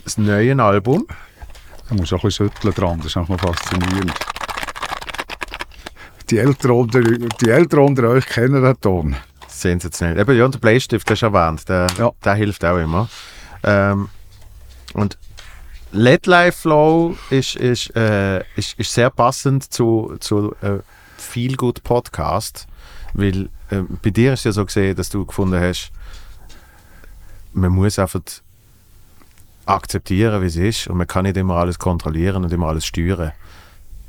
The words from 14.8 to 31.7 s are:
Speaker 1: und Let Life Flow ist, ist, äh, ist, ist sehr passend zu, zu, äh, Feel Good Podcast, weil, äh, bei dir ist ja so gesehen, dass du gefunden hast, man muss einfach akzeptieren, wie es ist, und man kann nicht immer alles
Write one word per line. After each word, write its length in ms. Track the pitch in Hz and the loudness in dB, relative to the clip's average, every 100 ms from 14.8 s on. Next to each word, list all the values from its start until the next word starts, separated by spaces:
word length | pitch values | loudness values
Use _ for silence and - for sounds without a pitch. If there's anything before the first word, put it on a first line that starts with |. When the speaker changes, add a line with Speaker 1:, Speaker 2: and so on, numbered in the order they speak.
| - | -8
Speaker 1:
und 240 | - 101 - - - - - - - - | -4 -4 -6 -20 -20 -20 -20 -18 -18 -6
Let 320 | 98 120 170 - | 2 6 6 6
Life 320 | 175 175 - | 6 4 2
Flow 520 | 165 151 156 165 170 196 - | 2 4 6 4 2 -4 -2
ist, 260 | 135 127 - | 0 0 -2
ist, 400 | 123 120 - 117 | 0 0 -2 0
äh, 440 | 110 101 98 92 - - | 2 2 0 -2 -4 -8
ist, 200 | - - | -6 -6
ist 160 | 107 | -2
sehr 160 | - 123 | 2 2
passend 600 | - 120 - 143 135 - | 4 2 2 0 0 0
zu, 460 | - 117 113 110 - | 0 2 2 0 -8
zu, 340 | - 104 104 - | -2 0 0 -4
äh, 180 | 101 98 - - - - | -4 -4 -6 -20 -20 -20
Feel 380 | - 117 127 131 | -10 -4 -4 0
Good 280 | 127 120 | -2 -2
Podcast, 840 | - 120 - - 73 90 - - - - - - - | 0 -2 -2 -4 -2 -2 -4 -12 -18 -20 -18 -14 -8
weil, 340 | - 98 95 - - - | -2 0 -2 -6 -10 -6
äh, 100 | 98 92 90 | -4 -4 -4
bei 60 | 110 | 0
dir 240 | 92 127 | 2 2
ist 100 | 131 | 2
ja 80 | 113 | 0
so 140 | 101 95 | -2 -2
gesehen, 280 | 107 98 92 | 0 0 0
dass 100 | 90 | -4
du 180 | 104 92 | -4 -4
gefunden 320 | - 95 90 | -2 0 2
hast, 340 | 90 90 - - - - - - - - - - - - - - - - - | 0 -2 -8 -14 -16 -16 -16 -18 -18 -20 -20 -20 -20 -20 -20 -20 -18 -18 -8
man 180 | - 90 | -2 2
muss 260 | 92 101 - | 2 2 0
einfach 220 | 95 92 - - - _ _ - _ - - - - - - - - | -2 -4 -10 -16 -20 _ _ -20 _ -20 -20 -20 -20 -20 -20 -8 -2
akzeptieren, 760 | 95 - 98 - 95 113 104 | -2 -2 -6 -2 2 2 2
wie 60 | 90 | 0
es 100 | 82 | 0
ist, 300 | 98 113 - | 0 -2 -4
und 100 | 90 | -4
man 100 | 87 | -2
kann 160 | 95 | 0
nicht 140 | 95 92 | 0 0
immer 180 | 92 87 | 0 0
alles 240 | 87 | 0